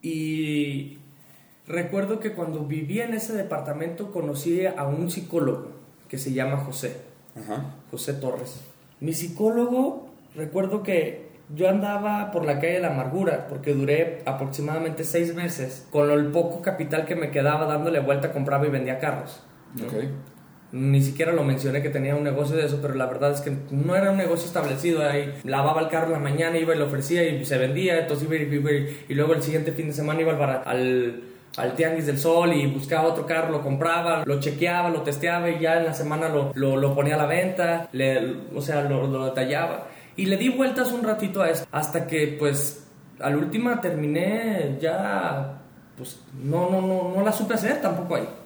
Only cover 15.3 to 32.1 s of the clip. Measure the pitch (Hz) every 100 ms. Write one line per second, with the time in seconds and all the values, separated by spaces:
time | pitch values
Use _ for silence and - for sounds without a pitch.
15.3 | 170 170 - 131 - - 147 147 147 143
16.3 | 165 170 - - - 160 160 156 170 147
17.3 | 143 139 151 160 151 160 156 135 139 143
18.3 | 143 135 139 147 135 127 131 151 131 -
19.3 | - - - - - - 110 139 139 -
20.3 | - - - - 127 135 139 135 143 165
21.3 | 170 139 131 139 139 147 139 135 147 147
22.3 | 135 143 160 147 143 139 131 127 123 143
23.3 | 143 - 139 - 139 160 185 196 196 175
24.3 | 165 170 175 147 135 175 160 147 143 139
25.3 | - - 135 143 160 160 160 160 160 143
26.3 | 147 165 165 165 156 143 139 139 175 165
27.3 | 143 - 131 127 143 185 165 160 143 151
28.3 | 160 143 143 147 143 - - - 139 151
29.3 | 156 - 160 156 156 156 147 151 156 160
30.3 | 147 139 127 - 123 127 127 120 117 -
31.3 | - - - 123 - 160 160 147